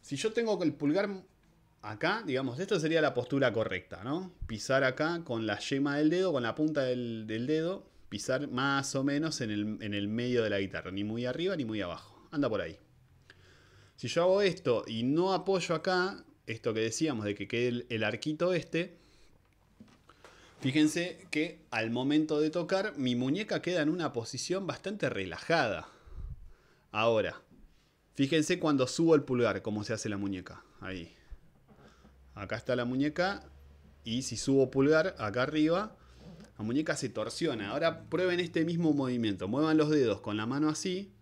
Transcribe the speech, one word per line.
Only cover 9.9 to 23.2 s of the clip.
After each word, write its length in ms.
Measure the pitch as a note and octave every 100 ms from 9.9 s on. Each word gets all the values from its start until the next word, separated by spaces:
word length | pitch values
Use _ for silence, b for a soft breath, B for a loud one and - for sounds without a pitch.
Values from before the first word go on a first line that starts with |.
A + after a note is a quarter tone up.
el 140 | G2+ G2+
medio 340 | A2+ B2 B2
de 60 | A2
la 100 | G2+
guitarra, 300 | G2 E2+ F2+
ni 140 | F#2+
muy 200 | G#2 A#2
arriba 320 | B2 B2+ F3+ F3+
ni 80 |
muy 160 | A2+ G#2+
abajo, 420 | F2+ E2 - - -
anda 200 | C#3+ C3
por 100 | G#2
ahí. 160 | E2 - _ _ _ - b b b b b b b -
Si 120 | A#2+
yo 160 | E3
hago 180 | F3+ G3
esto 420 | G3+ E3+ C3 A2+ -
y 180 | A2+
no 280 | B2 D#3 F#3
apoyo 420 | F#3 F3+ F#3+ F3
acá, 480 | D#3+ - F3+ F#3+ G3+ - _ -
esto 280 | A2 A#2+
que 60 | A2
decíamos 440 | A2+ - D#3 A#2
de 100 | G#2
que 140 | G2+ G2+
quede 200 | A#2 B2
el, 180 | A#2+ -
el 160 | A2+
arquito 480 | G#2+ A#2 D3+ D3+ F3
este, 460 | F3 - E3 F3 b b b b - _ _ _ _ - - - B B B B B
fíjense 680 | C3+ D3 D3+ E3+ F3+ E3+ -
que 300 | D3+ E3+ - -
al 200 | A#2 A2+
momento 520 | A#2+ C3+ D3+ D#3 D3+
de 80 | D#3
tocar 480 | E3+ E3+ F#3+ G#3 D3
mi 180 | B2+
muñeca 460 | B2